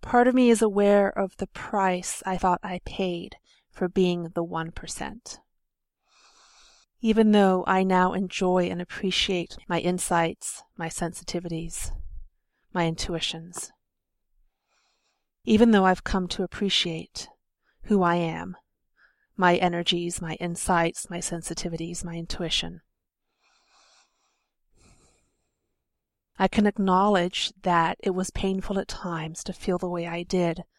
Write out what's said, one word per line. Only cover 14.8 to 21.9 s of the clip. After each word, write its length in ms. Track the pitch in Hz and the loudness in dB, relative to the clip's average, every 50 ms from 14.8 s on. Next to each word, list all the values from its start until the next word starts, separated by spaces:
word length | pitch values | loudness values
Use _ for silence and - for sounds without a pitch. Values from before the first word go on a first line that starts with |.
| _ _ _ _ _ _ _ _ _ _ _ _ _ | _ _ _ _ _ _ _ _ _ _ _ _ _
Even 280 | - 220 214 233 240 220 | 2 6 6 6 8 6
though 120 | 202 190 | 6 6
I've 200 | 185 185 - - | 4 2 2 -2
come 240 | - - 190 185 175 | -2 -2 -2 -2 -2
to 160 | - - 190 | -4 -6 -6
appreciate 840 | 175 - - 208 196 - - - 175 165 160 - _ _ - - - _ _ _ _ _ _ _ _ _ _ - | -6 -4 -4 -4 -2 0 0 -2 -2 -6 -8 -10 _ _ -14 -14 -14 _ _ _ _ _ _ _ _ _ _ -2
who 160 | - 214 196 180 | 0 2 4 4
I 120 | 175 170 | 4 2
am, 400 | 175 170 165 160 165 170 180 180 - _ _ _ _ _ _ _ _ _ _ _ _ _ _ _ | 2 0 -2 -4 -6 -8 -10 -12 -16 _ _ _ _ _ _ _ _ _ _ _ _ _ _ _
my 200 | - 190 180 175 | 2 4 4 4
energies, 680 | 175 - 180 175 170 170 - - 175 175 170 175 - 180 | 4 2 0 0 -2 -2 -2 -2 -2 -2 -6 -6 -8 -8
my 120 | 165 160 | -8 -8
insights, 760 | - - 175 170 - - - 190 170 170 165 - - - - | -6 -6 -6 -6 -6 -2 0 2 2 2 0 -2 -6 -12 -10
my 80 | 180 175 | -10 -8
sensitivities, 840 | - - - 170 165 - 170 - - 170 170 160 165 170 | -8 -6 -8 -8 -8 -8 -10 -8 -6 -8 -6 -6 -8 -8